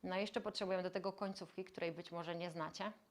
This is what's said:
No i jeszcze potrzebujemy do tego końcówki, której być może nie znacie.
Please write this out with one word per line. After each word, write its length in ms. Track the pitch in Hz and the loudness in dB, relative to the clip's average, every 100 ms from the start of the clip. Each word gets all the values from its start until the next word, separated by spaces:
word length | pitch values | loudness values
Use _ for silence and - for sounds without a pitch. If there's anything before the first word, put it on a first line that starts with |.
No 140 | 185 185 | 2 2
i 40 | |
jeszcze 200 | 214 240 | 2 2
potrzebujemy 420 | 208 202 190 185 | 0 0 2 4
do 80 | 180 | 4
tego 220 | 185 190 | 2 0
końcówki, 520 | 190 196 196 175 - | 0 -2 -2 -6 -4
której 280 | 185 - 170 | -4 0 0
być 200 | 165 170 | 0 -4
może 220 | 170 165 | -4 -2
nie 160 | 170 175 | -2 -2
znacie. 420 | 160 160 - 196 214 - | 0 -2 0 -4 -4 -18